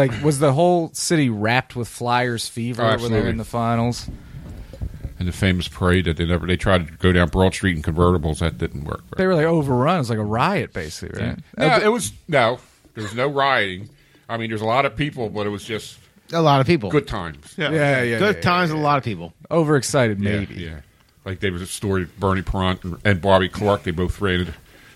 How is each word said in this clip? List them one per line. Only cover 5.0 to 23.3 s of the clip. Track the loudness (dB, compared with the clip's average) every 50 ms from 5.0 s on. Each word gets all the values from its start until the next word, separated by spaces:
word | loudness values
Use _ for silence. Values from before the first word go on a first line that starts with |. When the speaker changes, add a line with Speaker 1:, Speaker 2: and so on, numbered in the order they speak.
| -12 -12 -6 -4
Speaker 2:
And | -4
the | -4 -2
famous | 0 2 2 2 2 -2
parade | -6 -4 0 2 4 4 4 2
that | 0 -2
they | -2 0
never, | 0 0 0 0
they | 0 -2
tried | 0 2 2 2 2 2
to | -2 -4
go | 0 2 4
down | 4 4 4 2
Broad | 4 2 2 2 2
Street | 0 0 0 0
in | 0 -2
convertibles. | -2 2 4 4 4 4 2 0 -2 -2 -2
That | -2 -2 -2
didn't | -4 -6 -6 -6 -8 -8
work. | -8 -10 -10 -12 -10
Right? | -4
Speaker 1:
They | -2 0
were, | 0 2
like, | 2 2
overrun. | 2 2 0 2 2 2 2 2 2 2
It | 0
was | 0 -2
like | -2
a | -2 -2
riot, | -2 0 0 0 0 0 -2 -4 -4 -6
basically, | -8 -8 -8 -10 -10 -12 -10 -8 -6 -6
right? | -6 -6 -8 -12 -14 -4 0
Speaker 2:
Yeah. | 2
No, | 4 4
Speaker 1:
Uh, | 4 4
Speaker 2:
it | 2
was, | 2 0 -4 -6 -10 -14 _
no, | 0 2 2 4 2 0 -2 -8 _ _ _ _ _ _
there | -10 -10
was | -6 -2
no | -2 -2
rioting. | 0 2 2 2 4 4 2 0 -2 -4 -8 -12 -16 -18 _ _ _ _ _ _ -8
I | -6
mean, | -6 -4 -4
there's | -4 -2
a | 0
lot | 2 2 2 2
of | 0 -2
people, | -4 -4 -4 -4 -6 -8
but | -6 -4 -4 -4
it | -4
was | -4 -6 -8
just | -8 -8 -8 -8 -12 -18 -20 -20 _ _ _ _ -4
Speaker 3:
A | 0 2
lot | 4 6 6 4
of | 4
people. | 4 2 0 0 0
Speaker 2:
good | 0 0 0
times. | -2 -6 -6 -6 -8 -10 -14 -20 -16 -8
Speaker 4:
Yeah. | -6 -4 -2
Speaker 1:
Yeah, | 0 0 2 2 2 2
yeah, | 0 0 0
Speaker 3:
Good | 0 0 0 0
Speaker 1:
yeah, | 0
Speaker 3:
times | 0 2 2 2 2 0
Speaker 1:
yeah, | 0
Speaker 3:
with | 0
Speaker 1:
yeah. | 2
Speaker 3:
a | 2
lot | 2
of | 2 0
people. | -4 -6 -8 -10 -14 -16 _ -8 -2
Speaker 1:
Overexcited, | 0 2 2 4 2 2 2 0 0 2 2 2 0 0
Speaker 2:
Yeah, | 0 0 0 -2
Speaker 1:
maybe. | -4 -6 -8
Speaker 2:
yeah. | -10 -10 -10 -12 -14 -16 _ _ _ _ _ _ _ _
Like, | -10 -8 -4
there | -2 -2
was | -2 -4
a | -6
story, | -8 -8 -6 -2 0 0 0 -2 -4 -4
Bernie | 0 0 2 2 2
Perrant | -2 -2 -2 0 0 0 0 -2 -6
and, | -10 -10 0 2
and | 2 2 4
Bobby | 4 6